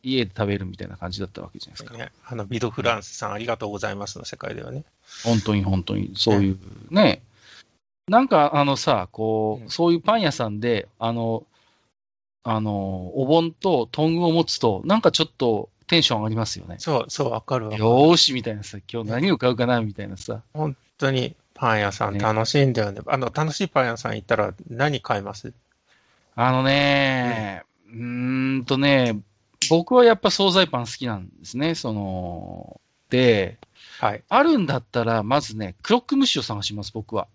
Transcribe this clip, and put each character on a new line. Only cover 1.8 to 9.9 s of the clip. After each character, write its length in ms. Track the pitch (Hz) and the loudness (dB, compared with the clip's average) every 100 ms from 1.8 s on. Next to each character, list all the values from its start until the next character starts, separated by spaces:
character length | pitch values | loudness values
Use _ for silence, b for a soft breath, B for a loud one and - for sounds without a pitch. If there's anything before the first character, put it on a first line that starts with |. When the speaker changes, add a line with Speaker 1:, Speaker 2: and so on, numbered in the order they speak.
Speaker 1:
で 60 | - | -18
す 40 | |
か。 60 | 117 | -14
Speaker 2:
ね。 140 | 120 _ | -16 _
あ 100 | - | -12
の、 100 | 120 | -10
ビ 160 | 101 120 | -6 -4
ド 100 | 120 | -4
フ 120 | 117 | -2
ラ 140 | 117 110 | -2 -2
ン 60 | |
ス 140 | 95 - | -6 -10
さ 120 | 104 | -8
ん、 40 | |
あ 60 | 104 | -8
り 80 | 117 | -6
が 100 | 113 | -6
と 100 | 107 | -6
う 40 | |
ご 80 | 101 | -6
ざ 120 | 104 | -8
い 60 | 101 | -8
ま 100 | 101 | -10
す 120 | - | -12
の 60 | |
世 120 | - - | -14 -12
界 180 | - | -12
で 80 | - | -10
は 80 | - | -10
ね。 140 | 131 - _ B B | -12 -14 _ B B
Speaker 1:
本 160 | 117 113 | 0 0
当 140 | 104 | 2
に 100 | 104 | 0
本 180 | 95 95 | 0 -2
当 140 | 85 104 | -2 -4
に、 160 | 95 95 | -4 0
そ 200 | 113 101 | 4 4
う 60 | |
い 100 | 98 | 4
う、 60 | 95 85 - - | 0 -8 -20 -2
Speaker 2:
ね。 120 | 180 | 4
Speaker 1:
ね。 200 | 175 - _ b b b b _ _ _ - | 4 2 _ b b b b _ _ _ 2
な 140 | 220 | 4
ん 80 | 269 | 6
か 280 | 175 147 147 | 4 4 4
あ 80 | |
の 120 | 143 135 | 2 2
さ、 320 | - 117 90 | 2 0 -2
こ 480 | - 110 110 107 110 | -6 -2 0 -2 -4
う、 40 | |
Speaker 2:
う 20 | 113 | -8
ん。 40 | |
Speaker 1:
そ 180 | - | 0
う 40 | 170 | 2